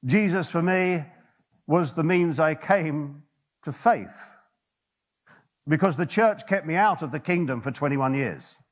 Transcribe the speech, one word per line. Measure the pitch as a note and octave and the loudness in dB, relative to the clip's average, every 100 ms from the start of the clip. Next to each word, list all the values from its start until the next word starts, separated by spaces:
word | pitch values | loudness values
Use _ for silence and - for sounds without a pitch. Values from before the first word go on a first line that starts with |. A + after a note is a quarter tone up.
| B2+ | 2
Jesus | F3+ G#3 F#3 E3 | 2 4 0 -2
for | E3+ | -2
me | E3+ F#3 F3+ F3+ C#3+ - _ _ _ _ - | 0 2 2 -2 -4 -18 _ _ _ _ 0
was | D#3+ D#3+ | 0 0
the | E3 | 0
means | D#3+ F3+ E3+ C#3+ | 2 2 2 2
I | D#3 D#3 | 0 0
came | - G3 D#3+ D3+ C#3+ C#3+ - _ _ _ | 2 2 2 -4 -6 -12 -20 _ _ _
to | - | -12
faith, | C#3 A#3 G3 F#2+ - - - _ _ _ _ _ _ _ _ _ _ _ _ - | 0 2 2 -2 -16 -18 -20 _ _ _ _ _ _ _ _ _ _ _ _ -2
because | D3+ F#3+ C#3+ | 2 2 0
the | F3 | -2
church | - A3 G#3 - | 2 2 2 -2
kept | G3 D#3 | -4 -2
me | E3 | 2
out | G#3 F3+ | 2 2
of | D3+ | -4
the | C#3+ | -8
kingdom | - F3 D#3+ C3 | -2 -2 0 -4
for | C#3 | -6
twenty-one | A#2+ D3 C#3 C3+ | -4 -2 0 0
years. | C3+ B2+ D2 - - _ | 0 -2 -6 -14 -20 _